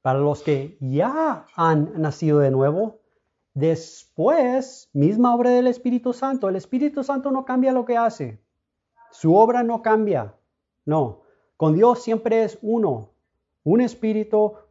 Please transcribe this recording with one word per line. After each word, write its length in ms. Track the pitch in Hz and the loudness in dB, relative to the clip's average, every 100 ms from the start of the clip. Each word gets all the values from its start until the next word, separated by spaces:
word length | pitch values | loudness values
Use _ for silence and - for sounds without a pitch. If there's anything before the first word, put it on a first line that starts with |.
para 160 | 131 131 | -2 0
los 240 | 147 147 | 0 -2
que 340 | - 147 143 - | -2 -4 -4 -10
ya 640 | 135 139 214 294 320 240 - - | -4 -2 -2 0 -2 -4 -10 -2
han 440 | 165 156 151 160 | 2 2 0 -4
nacido 380 | 156 143 156 147 | -6 -2 0 2
de 120 | 139 | 2
nuevo, 500 | 131 139 160 220 - _ _ _ _ _ | 2 0 0 -4 -8 _ _ _ _ _
después, 1300 | - 156 165 - - - - 240 320 247 254 262 - _ | -4 -2 -2 -6 -20 -20 -4 0 2 0 -2 -4 -14 _
misma 420 | 143 147 214 247 | 0 0 2 2
obra 160 | 240 247 | 2 2
del 160 | 247 247 | 2 2
Espíritu 460 | 247 247 240 247 | -2 -2 -2 -4
Santo. 360 | 240 269 269 226 | -4 -4 -2 -2
El 80 | 190 | -4
Espíritu 460 | - 254 294 294 | -4 -2 -2 -4
Santo 280 | 269 277 277 | -4 -4 -2
no 140 | 262 | -4
cambia 280 | 262 254 262 | -2 0 0
lo 120 | 262 | 0
que 120 | 240 233 | -2 0
hace. 460 | 233 226 131 107 _ _ _ _ _ _ _ | 0 -4 -12 -12 _ _ _ _ _ _ _
Su 240 | - 160 | -4 2
obra 280 | 180 220 240 | 6 6 2
no 200 | 233 233 | -2 -2
cambia. 520 | 226 220 214 160 107 - _ _ _ _ | 0 0 0 -2 -6 -14 _ _ _ _
No. 380 | - 156 127 98 _ _ _ _ | -4 -2 -2 -6 _ _ _ _
Con 180 | 160 | 0
Dios 280 | 156 226 240 | 4 4 2
siempre 420 | 233 220 226 226 | -2 -4 0 0
es 140 | 220 - | 0 -4
uno. 480 | 214 233 202 120 107 _ _ _ _ _ | -4 0 0 -2 -8 _ _ _ _ _
Un 160 | - 214 | 0 2
espíritu, 760 | 247 240 220 214 214 214 214 208 _ | 2 -2 -2 -2 0 0 0 -2 _